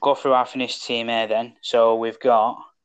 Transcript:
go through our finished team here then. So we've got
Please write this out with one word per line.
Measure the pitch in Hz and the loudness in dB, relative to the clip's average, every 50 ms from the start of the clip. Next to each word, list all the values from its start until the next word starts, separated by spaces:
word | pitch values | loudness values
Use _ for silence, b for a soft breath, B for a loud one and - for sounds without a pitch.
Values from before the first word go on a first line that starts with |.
go | - 139 139 | 0 0 0
through | - - 139 131 | 0 0 2 2
our | 127 123 | 2 0
finished | - - 131 127 117 - - - | -2 -4 -8 -6 -6 -8 -12 -8
team | - 123 117 113 | -6 -6 -4 -4
here | 117 117 113 113 | -2 -2 -2 -2
then. | 107 110 113 120 120 _ _ | -2 -2 -4 -4 -6 _ _
So | - - - 120 117 113 113 | -6 0 2 4 4 4 4
we've | 113 117 113 110 - | 2 -2 -6 -8 -2
got | - 127 120 113 110 120 120 - - - _ _ | 0 2 4 4 2 0 -4 -8 -18 -20 _ _